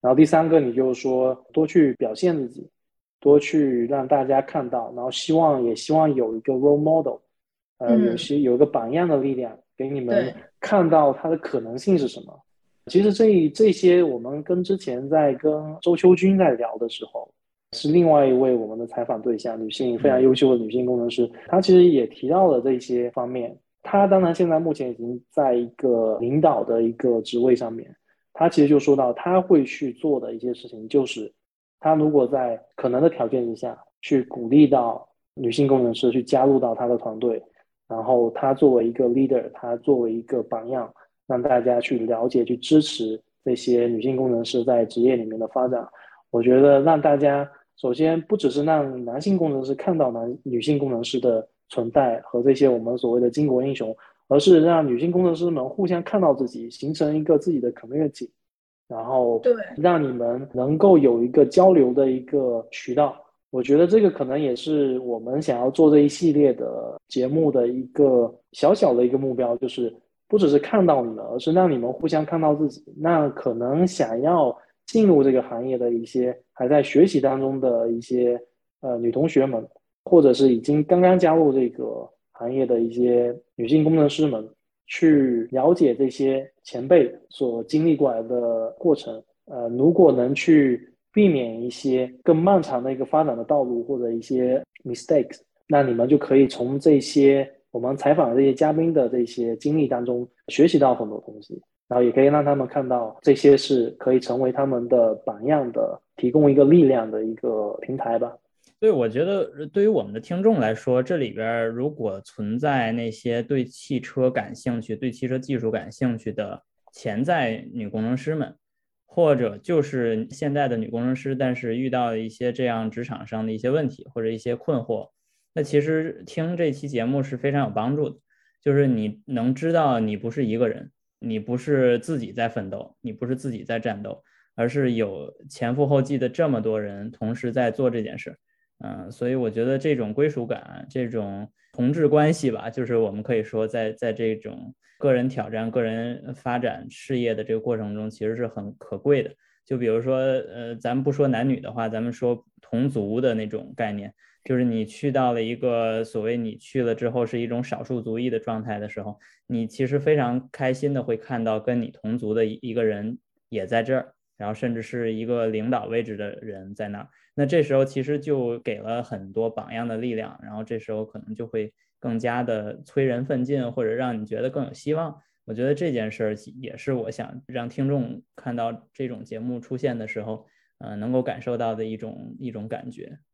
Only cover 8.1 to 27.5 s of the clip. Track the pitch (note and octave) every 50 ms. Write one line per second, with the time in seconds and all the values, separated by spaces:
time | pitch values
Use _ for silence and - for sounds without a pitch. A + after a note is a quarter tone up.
8.1 | A#2 A2+ - - C#3+ D3 C#3+ B2+ B2 B2+ D3 D3 - C3 A2+ A#2 C3+ E3 F3+ F3
9.1 | D3+ C#3 C3 C#3 C3 B2 B2 A2+ A2+ _ _ _ _ _ C3 C3+ C#3+ C#3 B2 A#2+
10.1 | A#2+ A#2+ B2 - - - - _ _ _ - - G#3+ G3 F3 D#3+ E3 D#3 D3 C#3
11.1 | C3+ - - D#3+ E3 D#3 - - - B2+ A2 A2 A#2+ B2+ - G3+ F#3+ E3 C#3 A#2+
12.1 | - A#2+ - - - _ _ _ _ _ _ _ _ _ _ - - F#3 G3+ G#3+
13.1 | F#3+ G3+ A3+ A3 G#3 F3+ D#3+ D3+ - - A3 G#3+ F3+ - - F3+ F3 F3+ F3 D3+
14.1 | B2+ A#2+ A#2 B2 C#3+ D3+ C#3+ - F3+ F3+ F3+ F#3 G3 F#3 - - B2 B2 C3+ C#3
15.1 | D#3 D#3 D3+ C#3+ C3 B2+ - D#3 D3+ D3+ D3+ D#3 D#3 - - F3 F3 E3 - F3+
16.1 | F#3 E3+ F3+ F#3+ G3 F#3+ F#3 D#3 B2+ A2+ A#2+ A2+ A2 A2 A#2 A2+ - - - -
17.1 | _ A#2 - _ _ _ _ _ _ _ _ _ - - - D3 D#3 F3 E3+ E3
18.1 | D3+ D3 C#3 C3 B2+ B2+ C3+ C3 B2+ A#2 A2 G#2+ A2 A2+ A#2 A#2 - A#2+ A#2+ -
19.1 | B2+ A2 A2 B2+ A#2 G#2 - B2 A2+ A2+ A2+ A2 G#2 - C3+ B2 A#2 A2+ C#3 C#3+
20.1 | C3 B2+ C3 C3 C3 B2+ C#3+ C3 B2+ A#2+ A2+ G#2+ A2+ B2+ B2 B2 B2+ A#2+ A#2+ A#2+
21.1 | A#2 - A#2+ A#2 - - - - - F#3 F#3+ - F#3 F3+ F3 F3+ D#3 C3 A#2 G#2+
22.1 | - - - C3 D#3+ F#3 F#3+ F3 C#3 B2 A#2 C3+ C3 B2 B2 - B2 B2 A#2+ A#2+
23.1 | - C3 B2 B2 B2+ B2+ A#2+ A#2+ - _ _ _ _ _ _ - - G3+ G3+ F#3+
24.1 | F#3+ F#3+ F#3 E3 E3+ - F3+ E3+ D#3+ D#3 E3+ E3 D3+ - C3+ B2 A#2 G#2+ A#2 A#2+
25.1 | B2+ B2 _ _ _ D#3 C#3+ C3 B2 B2 A#2+ A#2 _ - - B2+ A#2+ A#2 A2+ A2
26.1 | G#2+ - A#2 A#2+ C#3 D#3 D#3 D#3+ C#3 A2 - - A#2 A#2 A#2 A#2 A#2 - - B2+
27.1 | A#2 A2+ A2 - - A#2+ A#2+ C3